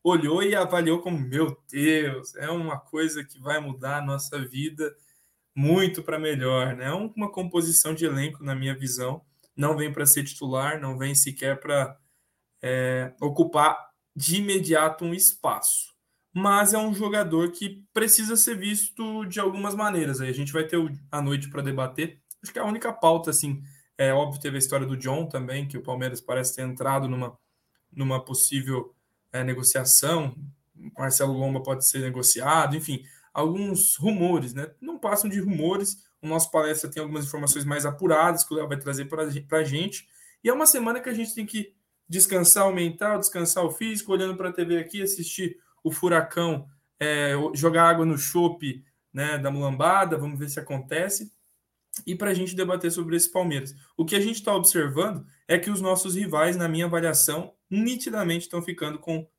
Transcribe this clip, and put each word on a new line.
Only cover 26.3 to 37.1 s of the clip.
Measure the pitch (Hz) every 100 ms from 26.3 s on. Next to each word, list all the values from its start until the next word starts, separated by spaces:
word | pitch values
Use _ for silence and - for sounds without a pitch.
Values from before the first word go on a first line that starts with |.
| 127 127 -
ter |
entrado | 131 127 131 135 135
numa, | 127 123 - _ _ _ _ _
numa | - 135 131 131
possível, | 131 - 139 131 131 - _ _ _ _
é, | 127
negociação. | 127 127 127 135 131 - 143 170 139 135 139 - _ - 147 -
Marcelo | 135 - 139
Lomba | 131 135 135
pode | 135 131 -
ser | 135
negociado, | 131 123 123 - 139 160 143 156
enfim, | 156 131 - - _
alguns | 139 160 185 202 185 - -
rumores, | 180 202 175 170 123 127
né? | 151 _
Não | 277 320
passam | 208 208 214
de | 196
rumores. | 190 165 160 196 202 - _ _
O | 156
nosso | 160 160
palestra | 160 151 151 147
tem | 151
algumas | 151